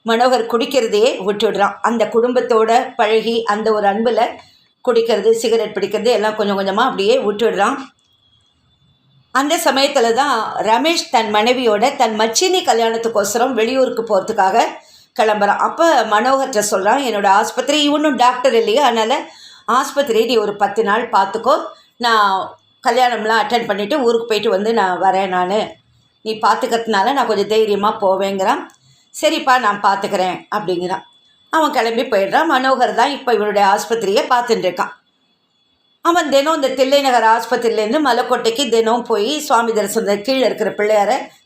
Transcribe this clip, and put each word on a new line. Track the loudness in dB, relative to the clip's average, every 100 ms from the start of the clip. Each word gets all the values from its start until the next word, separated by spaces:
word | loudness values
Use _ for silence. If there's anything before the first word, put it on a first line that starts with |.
மனோகர் | -2 0 2 2 0
குடிக்கிறதையே | -2 0 -2 0 2 2 0 -4
விட்டுடுறான். | -2 -2 2 0 0
அந்த | -2 0
குடும்பத்தோட | 0 2 2 0 2 2 4 2 0 -2
பழகி | 0 0 0 -2
அந்த | -2 -2 0
ஒரு | 0 0
அன்புல | 0 0 0 -2 -4 -18 _ _ _ -2
குடிக்கிறது, | 0 0 2 2
சிகரெட் | 2 2 0 -2 -4
பிடிக்கிறது | -4 -2 0
எல்லாம் | 0 0 -2
கொஞ்சம் | -2 -2
கொஞ்சமா | -2 0
அப்படியே | 0 0 0 2
விட்டுடுறான். | 0 -2 -2 0 0 -2 -10 _ _ _ _ _ _ _ _ _ _ _ _ _ _
அந்த | -2 0 0
சமயத்துல | 0 0 0 2 2
தான் | 2 0 -2 -4 -4
ரமேஷ் | 0 2 2 -2 0
தன் | -2 0
மனைவியோட | 2 2 2 2 2 0 0
தன் | 0 0
மச்சினி | -2 0 0 0
கல்யாணத்துக்கோசரம் | 2 2 0 0 -2 -2 -2 0 0
வெளியூருக்கு | 0 0 0 0 -2
போறதுக்காக | -2 -2 0 0 2 2 0 -4 -18 -20 _ -2
கிளம்புறான். | 0 2 0 0
அப்ப | -2 0 2 2
மனோகர்கிட்ட | 2 0 2 0 0 -2 -2
சொல்றான், | -2 0 0
"என்னோட | 0 0 2
ஆஸ்பத்திரி", | 2 2 -2 -2 0
இவனும் | 2 2 0 2
டாக்டர் | 2 2 2
இல்லையா, | 2 2 2
அதனால, | 2 2 0 -2 -6 -16 -20 -12 -2
ஆஸ்பத்திரி | -2 0 -2 0 0
நீ | 2 0
ஒரு | -2 -2
பத்து | -2 0
நாள் | 0 -2 0
பார்த்துக்கோ, | 0 0 -2 0 0 -2 -16 _ -6
நான் | 0 2 2 0 -6 -14 _ _ -2
கல்யாணம்லாம் | 2 2 0 0 0 0
அட்டெண்ட் | -2 -2
பண்ணிட்டு | -4 -2 0
ஊருக்கு | 0 0 -2
போயிட்டு | -2 0
வந்து | 0 0
நான் | 0 0 0
வரேன் | 0 0 0
நானு, | -2 -2 -2 -4 -10 _ _ _ _
நீ | -10
பார்த்துக்கிறதுனால | -2 0 0 -2 -2 0 0 0
நான் | 0 0
கொஞ்சம் | -2 0
தைரியமா | 0 2 0 -2 0
போவேங்கிறான். | 0 0 -2 -2 -2 -2 -6 _ _ _ _ -4
"சரிப்பா, | -2 0 2 2
நான் | 2 0
பார்த்துக்கிறேன்" | 0 0 -2 -2 -2 -4 -6
அப்படிங்கிறான். | -6 -4 -4 -4 -8 -10 _ _ _ _
அவன் | 0 0
கிளம்பி | 0 -2 -2
போயிடுறான். | -2 0 0 0
மனோகர் | 2 0 2 0 0
தான் | 2 0
இப்ப | -2 -2
இவனுடைய | 0 0 2 2
ஆஸ்பத்திரியை | 2 -2 -4 0 0 2
பார்த்துட்டு | 0 0 -2
இருக்கான். | -2 -4 -6 -10 _ _ _ _ _ _ _ _ _ _
அவன் | 0 0 2
தினம் | 2 2
இந்த | 0 -2
தில்லை | 0 0 2
நகர் | 2 2
ஆஸ்பத்திரியிலேருந்து | 4 2 0 -2 0 0 0 0
மலைக்கோட்டைக்கு | 2 0 0 -2 0 -2 0
தினம் | 0 2 0
போய் | -2 -2 -2 -4
சுவாமி | 0 0 2
தரிசனம், | -2 -2 -2 -2 -2
கீழே | -2 0 0
இருக்கிற | 0 -4
பிள்ளையார | -2 0 2 2 -2 -6 -18